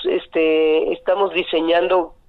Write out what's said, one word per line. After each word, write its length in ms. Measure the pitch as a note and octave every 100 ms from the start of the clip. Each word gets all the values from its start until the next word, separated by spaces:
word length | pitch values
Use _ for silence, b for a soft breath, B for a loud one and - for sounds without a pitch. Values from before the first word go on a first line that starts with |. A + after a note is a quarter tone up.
| -
este, 840 | F3+ - E3 D#3+ D#3 D#3 D#3+ -
estamos 380 | - - F#3+ G3
diseñando 840 | E3 - D#3+ E3 E3+ F3+ F#3 E3 -